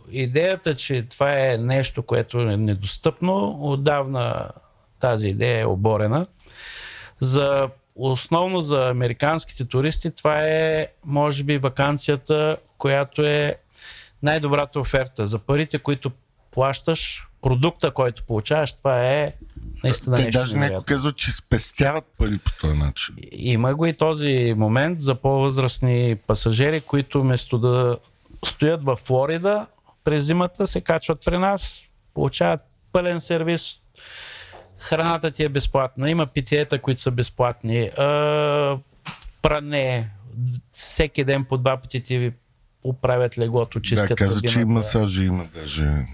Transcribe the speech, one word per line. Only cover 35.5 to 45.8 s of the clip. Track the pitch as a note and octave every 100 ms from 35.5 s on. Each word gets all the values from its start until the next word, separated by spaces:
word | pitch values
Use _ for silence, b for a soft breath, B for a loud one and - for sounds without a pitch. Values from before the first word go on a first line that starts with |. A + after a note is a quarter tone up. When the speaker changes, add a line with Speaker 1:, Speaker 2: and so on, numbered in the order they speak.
| C#3 - C#3 C3 - C#3+
Speaker 1:
има | E3 D3
питиета, | D3 B2+ D3 D3 C#3
които | - B2+
са | C3
безплатни, | B2 A#2+ - B2 - A2+ A#2
а, | A2 - C#3+ D3 D3+ D3+ D3 D3 C#3+ C3+ - _ - - - -
пране, | D#3 D3+ D3 D3 C3 B2 A2+ G2+ A#2 A2+ B2 B2 -
всеки | - - - D#3 -
ден | C3+ C#3 C3
по | C3
два | C3 C3
пъти | - B2+
ти | B2 B2+ B2 A#2+ _ _ _ _
оправят | C3 B2+ B2+ B2 B2 -
леглото, | A2+ A#2+ A2+ A2
чистят | F#2+ A2 G2
Speaker 2:
Да, | -
каза, | G2 G2
че | A#2
и |
Speaker 1:
кабината. | A#2 A2+
Speaker 2:
масажи | A2+ G#2+ A2+ G#2 F#2+ F#2
има | F2+ E2+ E2
даже. | D#2 D2